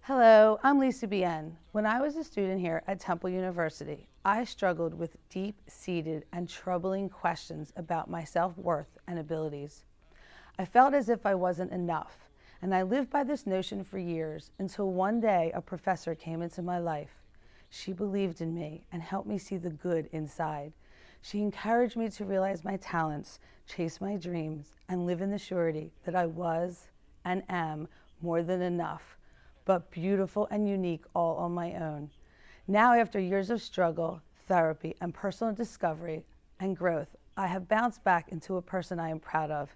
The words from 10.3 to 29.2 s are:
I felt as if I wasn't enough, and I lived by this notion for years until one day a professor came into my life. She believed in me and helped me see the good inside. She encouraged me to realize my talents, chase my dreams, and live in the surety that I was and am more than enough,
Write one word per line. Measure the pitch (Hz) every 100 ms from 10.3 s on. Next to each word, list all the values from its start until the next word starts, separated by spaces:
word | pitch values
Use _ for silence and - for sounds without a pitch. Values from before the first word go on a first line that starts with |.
| - - -
I |
felt | 185 240 269
as | 277 226
if | 226
I | 214 190
wasn't | 180 170 185
enough, | 180 175 156 - - - - - -
and | 185
I | 185
lived | 185 262 262
by | 285
this | 262 294 -
notion | 190 190 202
for | 190 190
years | 175 165 160 151 - -
until | 190 - 196
one | 185 190 226
day | 220 185 165
a | -
professor | - 180 - 180 - 160
came | 165 165
into | 170 -
my | 170 175
life. | 170 151 - - - - - - -
She | - -
believed | 180 202 196 190 165
in | 165
me | 170 156 156 -
and | 175
helped | 165 190 208
me | 202
see | - 190
the | 175
good | 156 185 165 -
inside. | 160 151 - 160 151 147 - - - - -
She | - 208
encouraged | 208 - 214 233 247
me | 233 226
to | -
realize | 202 190 190 185
my | 185 196
talents, | - 170 160 147 - - - - -
chase | - 165 -
my | 190 202
dreams, | 170 175 156 156 147 - -
and | 180 175
live | 175
in | 196
the | 202
surety | - 185 165 156 160 -
that | - 180
I | 170
was | 165 175 165 175 175 - _ - -
and | 180 185 -
am | 180 160 151 156 - - -
more | 170 165
than | 170 185
enough, | 180 175 160 156 - -